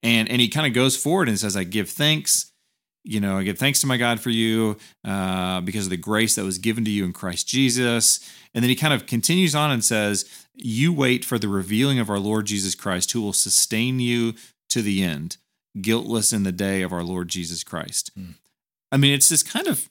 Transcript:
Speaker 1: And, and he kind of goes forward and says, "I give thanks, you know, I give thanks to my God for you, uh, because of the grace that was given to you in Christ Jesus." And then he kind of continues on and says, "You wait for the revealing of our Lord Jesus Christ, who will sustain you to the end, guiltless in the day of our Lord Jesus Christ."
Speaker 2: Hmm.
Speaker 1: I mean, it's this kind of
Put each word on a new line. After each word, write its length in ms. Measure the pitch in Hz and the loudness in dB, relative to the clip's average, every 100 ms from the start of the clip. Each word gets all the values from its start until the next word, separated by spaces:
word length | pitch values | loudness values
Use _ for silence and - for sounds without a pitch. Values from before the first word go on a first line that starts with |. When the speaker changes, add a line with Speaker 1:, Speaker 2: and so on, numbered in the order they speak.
Speaker 1:
And, 260 | 117 117 110 | 4 2 2
and 100 | 123 | 2
he 60 | 120 | 2
kind 180 | 143 156 | 2 0
of 80 | |
goes 220 | 120 131 127 | 2 2 2
forward 300 | 143 180 147 | 0 2 2
and 80 | 104 | 0
says, 160 | 104 98 | -2 -4
"I 80 | |
give 240 | 90 104 95 | -2 -4 -4
thanks, 640 | - 147 156 147 - - _ _ _ _ _ | 0 0 0 0 -2 -2 _ _ _ _ _
you 160 | - 107 | -6 -2
know, 180 | 101 95 | 0 0
I 60 | |
give 160 | 95 95 | -2 0
thanks 220 | 135 135 | 0 2
to 60 | 139 | 0
my 100 | 127 | 0
God 220 | 120 113 | 2 0
for 120 | 123 | 0
you, 460 | 113 113 113 110 104 - _ - | 0 2 2 2 -2 -10 _ -6
uh, 560 | 98 92 92 92 92 | -4 -2 -2 -2 -4
because 240 | 90 104 95 | -4 -4 -4
of 60 | |
the 60 | 90 | -6
grace 360 | 85 107 110 110 | -2 2 2 2
that 80 | |
was 140 | 98 92 | -2 -4
given 260 | 98 110 110 | -2 -2 0
to 60 | |
you 140 | 104 92 | 0 -2
in 80 | |
Christ 340 | 92 95 87 - | -4 -8 -6 -4
Jesus." 720 | 127 135 120 123 117 110 - - - - 120 | 0 2 2 2 2 2 0 -4 -20 -8 0
And 80 | |
then 60 | 123 | 2
he 60 | 127 | 2
kind 180 | 151 139 | 2 0
of 100 | - | 0
continues 480 | 117 - 175 180 147 | -2 2 2 2 2
on 160 | 151 | 2
and 120 | 127 104 | 2 0
says, 400 | 110 104 101 - - - - | 2 2 0 -4 -12 -20 -10
"You 360 | 117 110 151 | -6 0 2
wait 320 | 165 135 123 | 2 2 2
for 140 | - 120 | 0 -2
the 80 | 104 | 0
revealing 520 | 98 95 107 135 135 | -2 0 2 2 2
of 100 | 104 | 0
our 100 | 101 | -2
Lord 280 | 101 110 104 | 0 -2 -2
Jesus 280 | 104 98 - | -2 -2 -4
Christ, 360 | - 90 90 | -4 -4 -2
who 100 | 120 | -2
will 100 | 104 | -2
sustain 680 | 98 - - - 110 120 131 | -2 0 2 2 0 0 0
you 320 | 120 120 113 113 - _ _ | 0 0 0 -4 -16 _ _
to 120 | - | -2
the 220 | 104 95 | 0 0
end, 340 | 92 76 82 - _ _ _ 107 | 0 -2 -8 -12 _ _ _ -8
guiltless 540 | 98 113 107 113 104 | 0 0 0 0 0
in 100 | 113 | 2
the 80 | 98 | 0
day 300 | 90 98 98 | 0 0 0
of 100 | 92 | -2
our 120 | 87 | -4
Lord 260 | 85 92 87 | -4 -4 -6
Jesus 340 | 90 85 85 | -6 -6 -8
Christ." 480 | - 87 78 - - - | -8 -10 -6 -8 -8 -12
Speaker 2:
Hmm. 140 | 92 - _ _ _ _ _ | -16 -18 _ _ _ _ _
Speaker 1:
I 60 | 135 | 4
mean, 160 | 139 | 4
it's 160 | 143 - | 6 4
this 140 | 156 | 2
kind 240 | - - 392 | 0 -2 -2
of 200 | - - | -4 -6